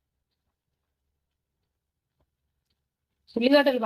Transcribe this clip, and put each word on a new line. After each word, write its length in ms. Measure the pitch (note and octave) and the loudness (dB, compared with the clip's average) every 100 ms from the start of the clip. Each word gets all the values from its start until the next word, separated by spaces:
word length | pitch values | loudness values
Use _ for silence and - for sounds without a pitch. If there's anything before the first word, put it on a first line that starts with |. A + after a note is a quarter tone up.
| _ _ _ _ _ _ _ _ _ _ _ _ _ _ _ _ _ _ _ _ _ _ _ _ _ _ _ _ _ _ _ _ _ A3+ | _ _ _ _ _ _ _ _ _ _ _ _ _ _ _ _ _ _ _ _ _ _ _ _ _ _ _ _ _ _ _ _ _ -4
ఉల్లిగడ్డలు 460 | B3 C#4+ C#4 B3 | 0 2 0 -2